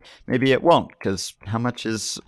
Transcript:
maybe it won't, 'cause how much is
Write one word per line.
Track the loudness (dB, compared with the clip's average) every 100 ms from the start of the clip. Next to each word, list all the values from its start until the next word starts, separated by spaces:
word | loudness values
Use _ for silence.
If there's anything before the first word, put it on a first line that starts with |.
| -20 -16 -4
maybe | 0 2
it | 4
won't, | 6 4 2 -6
'cause | -4 -4 -6 -12
how | -6 -4
much | -4 -4 -4
is | -4 -6 -8